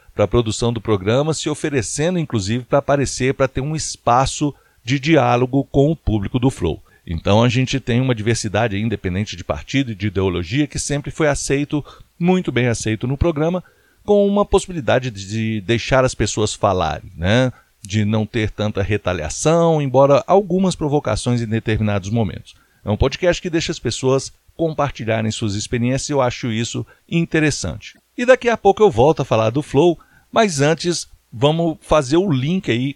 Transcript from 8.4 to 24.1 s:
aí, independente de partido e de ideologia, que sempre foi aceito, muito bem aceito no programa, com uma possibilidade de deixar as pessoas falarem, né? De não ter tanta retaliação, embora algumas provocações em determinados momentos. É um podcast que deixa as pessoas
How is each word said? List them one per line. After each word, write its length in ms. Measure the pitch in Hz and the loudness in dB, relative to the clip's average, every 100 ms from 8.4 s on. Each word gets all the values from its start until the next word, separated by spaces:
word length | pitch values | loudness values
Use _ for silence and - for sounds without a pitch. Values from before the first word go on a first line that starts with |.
| 107 101 117 98 | -2 -2 -2 -2
aí, 60 | |
independente 520 | 113 101 92 92 107 | -4 -4 -4 -4 -4
de 80 | 87 | -8
partido 480 | - 76 - 135 123 | -8 -8 -4 -2 -2
e 60 | 95 | -4
de 100 | 104 | -4
ideologia, 640 | 95 95 87 87 135 143 | 0 0 -2 -2 -2 -2
que 100 | 147 | -4
sempre 320 | - 143 143 | -6 -6 -6
foi 160 | - 151 | -2 0
aceito, 580 | 139 - 139 147 151 - - - - | 0 -2 -2 -2 -4 -6 -16 -16 -2
muito 360 | 175 185 175 | 0 2 0
bem 160 | 120 123 | 0 0
aceito 360 | 113 110 110 | 0 -2 -4
no 120 | 127 139 | -2 0
programa, 480 | 170 147 160 180 - _ _ _ | 0 0 -2 -2 -8 _ _ _
com 200 | - 202 | 0 2
uma 200 | 202 202 | 4 2
possibilidade 640 | 202 196 - 170 107 123 127 | 2 0 0 -4 0 0 0
de 500 | 98 95 113 110 110 | -8 -6 -4 -2 -2
deixar 420 | 90 117 - 135 | -2 -2 2 2
as 100 | 131 | 2
pessoas 400 | - 107 117 107 | 0 -2 -2 -2
falarem, 560 | - 104 92 78 71 - 85 | 0 0 2 0 -4 -10 -4
né? 360 | 90 120 127 - _ _ | 0 2 2 -4 _ _
De 220 | 101 110 | -4 -2
não 200 | 104 110 | 0 0
ter 240 | 104 117 107 | -2 -2 -4
tanta 320 | - 104 - | -2 -4 -2
retaliação, 1040 | 98 104 92 90 76 - 156 170 165 156 | -2 -2 -2 -4 -6 -2 0 2 2 2
embora 400 | 139 131 139 139 | 2 4 6 4
algumas 520 | - 190 190 185 185 - | 4 2 2 0 0 0
provocações 640 | 151 143 - 104 123 120 | -2 -2 -2 -2 0 -2
em 40 | 110 | -2
determinados 640 | 110 117 104 107 101 95 | -2 0 0 0 -2 -2
momentos. 460 | 117 95 - - - _ _ | -2 -2 -6 -16 -20 _ _
É 60 | 95 | -4
um 60 | 104 | 0
podcast 460 | 135 - 180 165 | 0 0 0 0
que 80 | 180 | -2
deixa 220 | 160 - | -4 -4
as 80 | 160 | -6
pessoas 520 | 120 - 131 | -6 -2 0